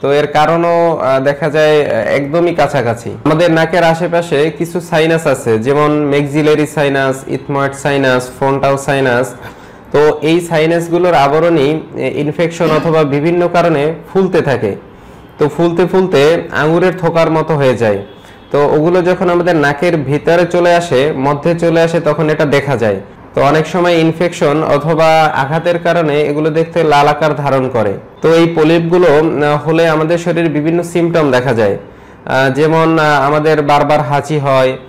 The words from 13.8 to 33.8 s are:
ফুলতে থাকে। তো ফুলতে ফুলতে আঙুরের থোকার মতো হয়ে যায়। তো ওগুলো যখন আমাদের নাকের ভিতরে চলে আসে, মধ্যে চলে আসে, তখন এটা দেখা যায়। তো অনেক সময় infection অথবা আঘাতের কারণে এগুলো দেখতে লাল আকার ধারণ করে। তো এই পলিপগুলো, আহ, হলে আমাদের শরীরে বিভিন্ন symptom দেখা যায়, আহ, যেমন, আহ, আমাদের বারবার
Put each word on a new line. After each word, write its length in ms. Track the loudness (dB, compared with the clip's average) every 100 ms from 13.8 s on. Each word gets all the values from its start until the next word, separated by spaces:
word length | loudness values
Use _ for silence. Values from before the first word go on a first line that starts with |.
| -2 -4 -4
ফুলতে 280 | -2 0 0
থাকে। 340 | 0 -2 -2 -6 -12 -20 -20 -20 -20 -4
তো 100 | -4
ফুলতে 360 | 0 -2 0 0
ফুলতে 560 | 2 0 2 2 2 -2
আঙুরের 420 | -4 0 2 0 0
থোকার 340 | -2 0 0
মতো 240 | 0 -2 0
হয়ে 220 | 0 2
যায়। 200 | 0 -2 -6 -18 -20 -20 -6
তো 140 | 0 2
ওগুলো 360 | 2 2 2
যখন 280 | 0 0 0
আমাদের 260 | 0 0 0
নাকের 420 | 0 0 0 -2
ভিতরে 480 | -2 -2 0 2 2
চলে 300 | 2 2 2
আসে, 380 | 2 0 0 -2
মধ্যে 440 | -2 -2 -2 0
চলে 220 | 0 2
আসে, 180 | 0 0
তখন 300 | -2 -2 -2
এটা 160 | 0 0
দেখা 320 | 0 -2 -2
যায়। 180 | 0 -2 -6 -20 -10 -2
তো 60 |
অনেক 260 | 0 2 0
সময় 260 | -2 0
infection 680 | 2 0 0 -4 0 0 0
অথবা 600 | 0 0 0 0 2 4
আঘাতের 560 | 2 0 -2 -2 -2 -2
কারণে 420 | 0 0 0 0
এগুলো 280 | 0 -2 -2
দেখতে 340 | -2 -2 0
লাল 240 | 2 2 2
আকার 280 | 2 -2 -2
ধারণ 340 | -2 -2 -2
করে। 240 | -2 -2 -4 -12 -4
তো 120 | 2
এই 200 | 2 2 2
পলিপগুলো, 520 | 2 2 2 2 4
আহ, 640 | 4 2 0 0 0 0
হলে 180 | 0 2
আমাদের 300 | 0 0 -2
শরীরে 320 | -2 -2 -2
বিভিন্ন 340 | -2 -2 -2
symptom 480 | -2 -2 0 0 0
দেখা 220 | 0 0
যায়, 240 | 0 0 -2 -8 -20 -20 -20 -6
আহ, 280 | -2 0
যেমন, 460 | 0 0 2 2 2
আহ, 280 | 2 2 2
আমাদের 340 | 0 0 0
বারবার 400 | 2 0